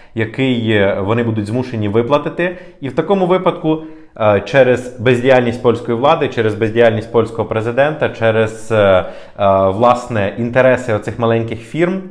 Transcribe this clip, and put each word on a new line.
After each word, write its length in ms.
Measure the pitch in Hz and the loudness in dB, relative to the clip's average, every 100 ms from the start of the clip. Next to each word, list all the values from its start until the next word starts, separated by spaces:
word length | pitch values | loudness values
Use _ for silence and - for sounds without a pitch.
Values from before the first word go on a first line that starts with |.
| - | -12
який, 560 | 113 113 113 131 120 110 | -6 -6 -2 0 0 0
е, 300 | 107 98 98 | 2 2 0
вони 220 | 95 117 | -2 -2
будуть 240 | 117 110 101 | -2 -2 -4
змушені 420 | 120 - 113 104 | -4 -4 -4 -2
виплатити. 680 | 107 120 147 151 160 175 180 - - | 0 2 0 -2 -4 -6 -6 -16 -14
І 80 | 135 | -8
в 60 | |
такому 320 | 123 165 196 180 | -4 -2 0 2
випадку, 560 | 185 185 - 156 156 - - - - | 0 0 -2 -2 -2 -4 -18 -16 -2
е, 200 | 107 101 | 2 2
через 600 | 98 139 127 120 - - | 2 4 4 2 -2 -4
бездіяльність 600 | 107 123 123 127 120 120 | 0 2 4 4 2 0
польської 360 | 123 117 - 117 | 0 0 -2 0
влади, 300 | 139 160 139 | 2 2 0
через 260 | - 110 | -2 -2
бездіяльність 580 | 104 110 107 117 107 107 | 0 -2 4 4 2 -2
польського 360 | 120 107 - 107 | 0 0 -2 -4
президента, 600 | 113 110 120 143 156 117 | -4 -2 0 0 0 -4
через, 640 | - 113 113 110 - - | -2 0 2 0 -2 -2
е, 40 | 110 | 2
е, 280 | 101 92 87 - - - 101 98 95 | 4 4 2 -8 -16 -2 2 2 2
власне, 640 | 95 120 123 - 113 98 - | 2 2 2 -2 -4 -2 -4
інтереси 560 | 120 127 127 123 123 | -2 2 2 2 0
оцих 240 | 107 110 110 | -4 -4 -2
маленьких 420 | 117 113 113 110 | 0 0 -2 -8
фірм, 420 | - 151 175 190 180 | -8 -2 -2 -2 -8